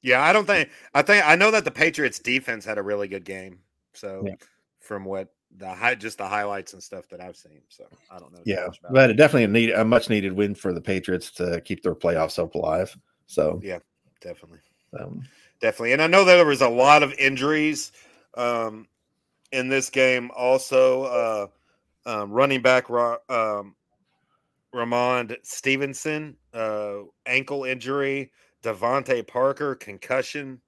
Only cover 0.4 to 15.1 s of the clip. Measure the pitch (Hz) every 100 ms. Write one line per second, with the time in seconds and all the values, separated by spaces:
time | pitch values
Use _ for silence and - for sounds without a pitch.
0.4 | 196 190 143 - - 139 151 208 151 170
1.4 | 208 220 156 - 160 156 135 - - 131
2.4 | 127 113 110 104 98 104 101 98 87 95
3.4 | 95 92 _ _ _ - 101 95 98 95
4.4 | _ _ _ _ - 104 95 95 98 _
5.4 | _ 95 95 92 117 120 107 - 98 104
6.4 | 101 101 92 95 - 95 - 87 90 90
7.4 | _ 76 _ _ - _ _ 92 90 87
8.4 | 85 95 87 - 87 131 131 110 120 135
9.4 | 107 113 117 98 113 120 - 107 98 92
10.4 | 104 101 98 85 98 95 90 90 - -
11.4 | 90 85 - 87 92 80 85 82 80 -
12.4 | 82 - 80 80 95 - _ _ _ -
13.4 | 78 85 95 87 _ _ _ _ 90 85
14.4 | 87 82 _ _ _ - 90